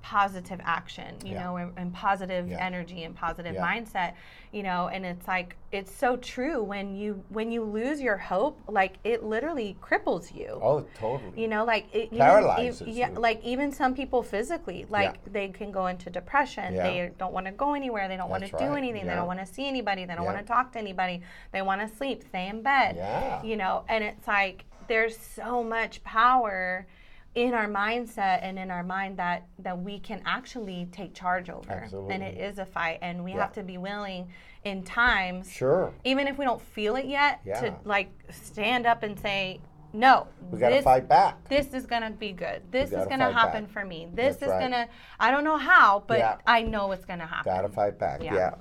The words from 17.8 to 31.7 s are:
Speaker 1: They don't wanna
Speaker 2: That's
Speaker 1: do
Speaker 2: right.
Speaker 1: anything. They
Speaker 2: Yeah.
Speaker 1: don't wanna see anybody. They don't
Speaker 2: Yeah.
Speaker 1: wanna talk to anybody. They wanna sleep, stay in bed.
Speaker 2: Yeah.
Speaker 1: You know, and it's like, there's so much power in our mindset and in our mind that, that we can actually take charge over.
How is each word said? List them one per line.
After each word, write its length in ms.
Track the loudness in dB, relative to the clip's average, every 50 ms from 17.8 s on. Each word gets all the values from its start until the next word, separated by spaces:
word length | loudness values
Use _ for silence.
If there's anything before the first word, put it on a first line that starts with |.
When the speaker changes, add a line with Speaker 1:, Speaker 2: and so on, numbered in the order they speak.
| -2 -2 -2 -2 -4 -4
Speaker 1:
They 100 | -4 -6
don't 140 | -4 -4
wanna 160 | -4 -4 -4 -4
Speaker 2:
That's 100 | -2 -2 0
Speaker 1:
do 60 | 0
Speaker 2:
right. 80 | 0 -2
Speaker 1:
anything. 240 | -2 -4 -4 -4 -4
They 60 | -4
Speaker 2:
Yeah. 80 | -2 -2
Speaker 1:
don't 100 | -2 -2
wanna 180 | -4 -6 -8
see 220 | -10 -8 -6 -6 -4
anybody. 380 | -4 -2 -2 -2 -2 -4 -4
They 100 | -8 -6
don't 80 | -4 -2
Speaker 2:
Yeah. 60 | -2
Speaker 1:
wanna 120 | -2 -4 -4
talk 280 | 0 0 0 0 0
to 80 | -4 -8
anybody. 420 | -8 -6 -2 -2 -2 -2 -2 -6 -8 -12 -18 -20 -18 -6
They 100 | -4 -2
wanna 260 | 0 0 0 0 -2 -6
sleep, 360 | -6 -6 -4 -4 -4 -6 -8 -10
stay 200 | -8 -6 -6 -6
in 160 | -8 -4 0
bed. 320 | 2 4 4 4 2 0
Speaker 2:
Yeah. 480 | -4 -4 -4 -2 -2 -2 -2 -4 -6 -4
Speaker 1:
You 120 | -4 -4
know, 280 | -2 0 0 -2 -2 -2 -2
and 160 | -2 -2 -2
it's 240 | -4 -8 -10 -4 0
like, 380 | 2 2 2 2 -2 -10 -20 -20 -20 -20 -4 0
there's 280 | 2 2 2 0 -2
so 480 | -8 -16 -16 -14 -10 -8 -4 -2 -2 -2
much 400 | 0 -2 -2 -2 -4 -6 -12 -14
power 840 | -2 2 6 6 8 8 6 4 2 0 -2 -2 -2 -2 -4 -6 -10 -18 -20 -20 -20 -20 -20 -20 -8 -2
in 200 | 0 2 2 2
our 140 | 2 0 0
mindset 720 | 0 0 0 0 0 -2 -4 -6 -4 -2 2 2 2 2
and 180 | 0 -4 -8 -8
in 100 | -6 -6
our 140 | -6 -6 -4
mind 320 | -4 -4 -4 -4 -4 -4
that, 280 | -4 -2 -2 -2 -2 -6 -14 -20 -10
that 220 | -8 -6 -6 -6
we 180 | -6 -8 -8 -10
can 240 | -8 -8 -8 -6 -2
actually 600 | -2 -2 -2 -4 -8 -10 -8 -8 -8 -6 -8 -8 -8
take 220 | -10 -12 -12 -12 -12
charge 360 | -4 0 0 0 0 -2 -6
over. 220 | -12 -12 -8 -8